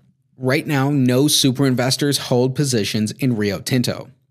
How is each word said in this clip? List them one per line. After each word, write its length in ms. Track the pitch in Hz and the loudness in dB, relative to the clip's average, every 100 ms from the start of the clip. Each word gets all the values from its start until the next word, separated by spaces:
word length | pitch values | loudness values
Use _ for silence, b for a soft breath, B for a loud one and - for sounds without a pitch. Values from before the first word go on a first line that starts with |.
| _ _ _ - | _ _ _ -8
Right 300 | 127 147 156 | -2 -2 0
now, 240 | 143 135 | 0 2
no 360 | 143 123 123 147 | 2 2 4 2
super 380 | - 139 127 139 | 2 2 2 0
investors 520 | 123 123 - 143 139 | 2 0 0 0 -2
hold 360 | - 123 131 | 0 0 0
positions 580 | 131 143 123 98 110 107 | 0 -2 -2 -2 -2 -2
in 240 | - 135 113 | -2 -2 0
Rio 220 | 104 92 | -2 -4
Tinto. 520 | - 127 117 - - - _ | -2 -2 0 -4 -10 -20 _